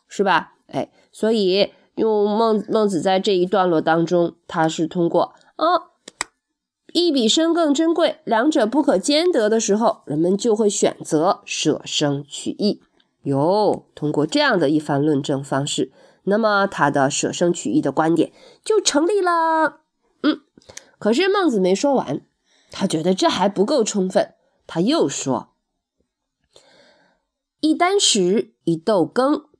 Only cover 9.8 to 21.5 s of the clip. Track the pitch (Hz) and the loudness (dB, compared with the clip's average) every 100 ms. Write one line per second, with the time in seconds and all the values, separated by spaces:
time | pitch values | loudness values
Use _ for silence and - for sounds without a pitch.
9.8 | 226 - - 151 175 196 240 214 208 202 | 0 -2 -4 -2 0 0 0 2 0 0
10.8 | 185 - 143 156 175 - - - 156 131 | -2 -2 -4 0 0 -2 -6 -4 -2 -2
11.8 | - - 147 143 139 - 110 - 107 - | -4 -4 -2 -2 -6 -12 -10 -4 -4 -4
12.8 | _ _ _ _ 139 139 156 208 196 98 | _ _ _ _ -4 0 0 2 0 -2
13.8 | - - 147 151 156 294 294 202 143 156 | -6 -8 -4 -2 0 0 0 2 2 0
14.8 | 151 139 151 139 139 139 139 135 139 - | 0 0 2 0 0 -4 -4 -4 -4 -4
15.8 | 131 _ _ _ - 208 214 202 196 - | -6 _ _ _ -2 0 2 0 0 0
16.8 | 147 143 139 - - - 175 170 113 131 | 0 2 0 0 -4 -2 -2 -2 -2 -2
17.8 | 147 135 156 170 - - - _ - 427 | -2 0 0 2 -2 -6 -20 _ -2 0
18.8 | - 285 349 403 359 339 330 320 311 - | 0 0 0 0 0 0 0 0 -2 -4
19.8 | _ _ _ _ 262 - _ _ - - | _ _ _ _ -2 -2 _ _ -20 -20
20.8 | - - 208 240 392 403 339 | -20 -6 -2 0 2 2 0